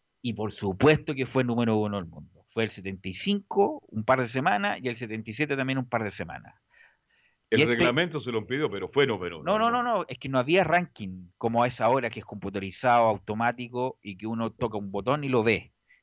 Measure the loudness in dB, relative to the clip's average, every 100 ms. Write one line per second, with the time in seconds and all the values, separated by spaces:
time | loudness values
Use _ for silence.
0 | _ _ -6 -4 -6 -4 -4 4 6 6
1 | 2 -4 -2 0 0 2 2 2 0 -4
2 | -6 -12 -20 _ _ -4 -4 -4 -10 -8
3 | -10 -6 -4 -4 -2 0 0 0 -8 -6
4 | 2 2 2 0 0 0 0 -4 -6 -6
5 | -8 -8 -8 -6 -4 -2 -2 -2 -2 -2
6 | -2 -6 -10 -10 -18 -20 _ _ -20 _
7 | _ _ _ _ _ 2 4 4 4 2
8 | 0 -2 -4 -4 -2 -2 -2 -4 -2 2
9 | 2 2 -4 -6 -2 0 2 0 0 -2
10 | -4 -8 -2 -2 2 2 4 2 0 -8
11 | -10 -10 -16 _ 0 2 2 2 2 4
12 | 2 -6 -12 -10 -6 -6 -6 -2 4 6
13 | 6 2 -2 -2 -2 -2 -6 -4 -4 -6
14 | -12 -10 -8 -4 -4 -4 -4 -4 -6 -4
15 | -2 -2 0 2 4 2 -2 _ _ _